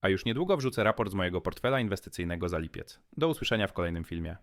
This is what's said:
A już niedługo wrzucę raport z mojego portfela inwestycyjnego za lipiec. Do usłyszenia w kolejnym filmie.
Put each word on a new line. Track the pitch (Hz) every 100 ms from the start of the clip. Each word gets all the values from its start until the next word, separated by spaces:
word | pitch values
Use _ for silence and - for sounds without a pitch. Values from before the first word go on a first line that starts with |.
A | 95
już | 95
niedługo | - 117 180 190
wrzucę | 131 123
raport | 107 - 107
z |
mojego | 95 90 90
portfela | 92 87 120 135
inwestycyjnego | 113 95 - - 87 85 87
za | 85
lipiec. | 82 - - - _ -
Do | 160
usłyszenia | 156 - 113 101
w |
kolejnym | - 87 85
filmie. | 82 82 82 82